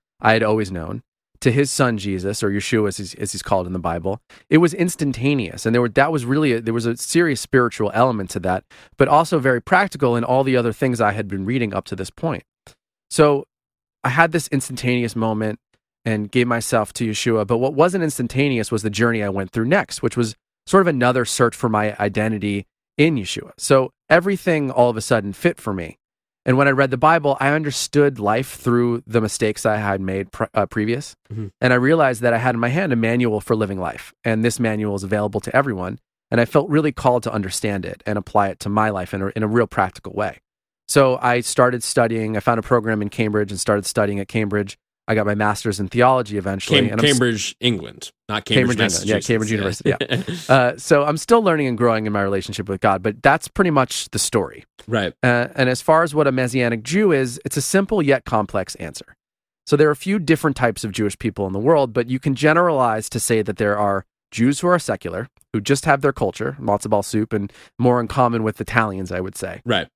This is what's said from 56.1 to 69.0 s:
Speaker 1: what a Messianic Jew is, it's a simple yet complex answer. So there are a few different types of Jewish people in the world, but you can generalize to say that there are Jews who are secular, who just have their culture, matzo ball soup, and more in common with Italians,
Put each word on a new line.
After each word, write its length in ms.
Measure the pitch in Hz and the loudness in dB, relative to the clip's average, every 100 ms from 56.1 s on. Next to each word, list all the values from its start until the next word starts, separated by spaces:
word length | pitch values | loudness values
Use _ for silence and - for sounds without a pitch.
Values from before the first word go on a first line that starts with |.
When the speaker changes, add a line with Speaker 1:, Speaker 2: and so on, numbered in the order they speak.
Speaker 1:
what 140 | 147 143 | 2 2
a 40 | |
Messianic 520 | 127 127 127 120 117 | 2 -2 0 -2 -2
Jew 280 | 113 175 214 | -2 0 2
is, 280 | 147 131 120 | 2 0 -4
it's 140 | - - | -6 -4
a 40 | |
simple 420 | - 190 196 214 | 0 0 2 0
yet 200 | 147 135 | 2 2
complex 520 | - 117 104 104 90 - | 2 -2 0 -4 -6 -10
answer. 400 | 82 - - _ _ _ _ _ - | -12 -14 -18 _ _ _ _ _ -2
So 100 | 143 | 2
there 120 | 151 | 4
are 40 | |
a 40 | 147 | 2
few 240 | 185 202 | -2 -2
different 360 | 151 160 156 135 | 2 2 2 0
types 280 | 123 104 | -2 -2
of 80 | 113 | -6
Jewish 260 | 98 104 - | -2 -4 -2
people 300 | 113 - 98 | -6 -4 -4
in 60 | |
the 60 | 95 | -2
world, 320 | 120 160 135 | 2 2 2
but 160 | 113 120 | -2 -2
you 120 | 131 | -2
can 160 | 151 127 | -2 2
generalize 720 | 147 160 175 143 123 110 107 | 2 4 2 2 0 0 -4
to 100 | 117 | -6
say 220 | - 113 | 0 0
that 160 | 104 101 | 0 -2
there 220 | 104 104 | 0 2
are 260 | 104 98 - _ _ | 0 0 -4 _ _
Jews 280 | - 120 143 | 0 0 2
who 80 | 175 | 2
are 100 | 175 | 2
secular, 500 | - 107 90 87 120 _ _ | 0 -6 -6 -8 -10 _ _
who 80 | 110 | -6
just 240 | 101 139 - | 0 0 2
have 160 | 139 | 2
their 120 | 139 | 2
culture, 420 | 131 104 - 123 139 | 0 -4 -2 -6 -4
matzo 280 | 135 101 110 | -2 -2 0
ball 120 | 107 | -2
soup, 300 | 101 110 110 | 0 -2 -2
and 180 | 107 101 - - _ | -4 -6 -10 -20 _
more 200 | 123 123 | 2 2
in 80 | 113 | 0
common 360 | - 123 117 | 2 2 2
with 180 | 110 - | -2 -4
Italians, 500 | 110 123 107 95 | -2 0 0 -2